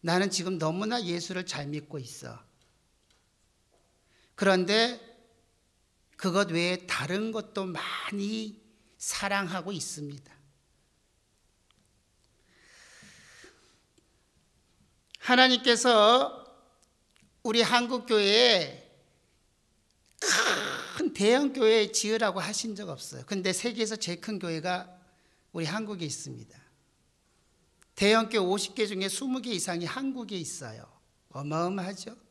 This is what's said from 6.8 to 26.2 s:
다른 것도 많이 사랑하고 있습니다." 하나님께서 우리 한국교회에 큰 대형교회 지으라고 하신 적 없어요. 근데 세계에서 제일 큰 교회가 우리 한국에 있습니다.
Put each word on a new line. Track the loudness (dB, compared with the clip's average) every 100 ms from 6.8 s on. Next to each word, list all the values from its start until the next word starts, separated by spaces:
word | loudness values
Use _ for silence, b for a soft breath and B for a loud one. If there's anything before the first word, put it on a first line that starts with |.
| -4
다른 | -6 -4 -4 -4
것도 | -6 -8 -6 -6
많이 | -6 -8 -8 -6 -4 -4 -4 -8 -14 _ b b b
사랑하고 | -8 -4 -2 0 -2 -4 -6
있습니다." | -8 -8 -10 -10 -12 -18 -20 _ _ _ _ _ _ _ _ _ _ _ _ _ _ _ _ _ _ _ _ B B B B B B B B B B B B B B B _ _ _ _ _ _ _ _ _ _ _ _ -12
하나님께서 | 2 6 6 6 4 4 6 8 8 8 4 -4 -20 -20 _ _ _ _ _ _ _ _
우리 | 0 4
한국교회에 | 6 4 4 -2 2 4 6 8 8 6 2 -8 -20 _ _ _ _ _ _ _ _ _ _ _ _ -4 0 B B 0 B B B -2
큰 | -2
대형교회 | 2 4 4 2 2 4 6 4
지으라고 | 0 0 0 0 0
하신 | -4 -6 -6
적 | -8 -10
없어요. | -12 -12 -14 -6
근데 | -4 -2
세계에서 | -2 -4 -2 -4 -4
제일 | -6 -6
큰 | -6 -6
교회가 | -4 -4 -4 -4 -6 -20 b b b b b
우리 | -6 -4
한국에 | -4 -6 -8 -8
있습니다. | -8